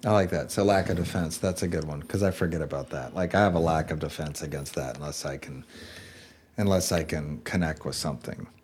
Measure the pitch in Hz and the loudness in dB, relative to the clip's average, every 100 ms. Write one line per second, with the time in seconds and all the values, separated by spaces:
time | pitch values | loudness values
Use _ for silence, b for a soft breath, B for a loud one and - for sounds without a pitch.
0 | 104 107 90 85 67 - 101 98 95 87 | 4 4 4 2 0 4 6 6 4 0
1 | 85 95 82 - 95 90 90 87 76 73 | 0 0 -2 0 -2 0 0 0 -2 -6
2 | - 95 98 - 90 82 71 71 - 71 | -4 2 2 2 0 0 -2 -4 -4 -6
3 | 64 76 90 95 101 87 82 80 78 78 | -6 -2 2 6 6 6 4 4 2 -2
4 | 73 - 76 73 76 71 71 - 65 62 | -4 -6 -8 -6 -6 -6 -6 -6 -6 -6
5 | 73 71 71 67 - 131 - B B B | -8 -6 -6 -8 -10 -14 -14 B B B
6 | B B B B B - 101 95 90 87 | B B B B B -2 2 2 2 0
7 | 76 80 73 73 - 92 82 78 71 67 | 0 -4 -4 -8 -4 0 0 -2 -6 -4
8 | 78 64 - - - - | -4 -4 -8 -12 -14 -18